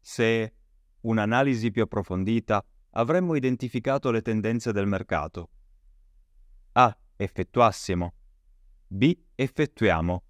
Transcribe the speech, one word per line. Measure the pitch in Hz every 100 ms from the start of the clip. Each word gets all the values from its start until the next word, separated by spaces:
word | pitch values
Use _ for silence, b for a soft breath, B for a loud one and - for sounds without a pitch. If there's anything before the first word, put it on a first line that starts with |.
Se | - - 113 113 110 _ _ _ _ _
un'analisi | 113 113 104 120 139 123 113
più | 107
approfondita, | 110 - 98 92 95 113 110 104 - _ _
avremmo | - 120 170 180
identificato | 156 131 127 127 123 117 135 135
le | 113
tendenze | 110 110 107 117 120
del | 101 98
mercato. | 95 - 85 76 - 85 - _ _ _ _ _ _ _ _ - - _
A. | - 123 - _ _
Effettuassimo. | 98 - 92 - 117 95 - 90 85 - - _ _ _ - - _
B. | 95 131 180 _
Effettuiamo. | _ 131 - 143 - 110 82 82 90 -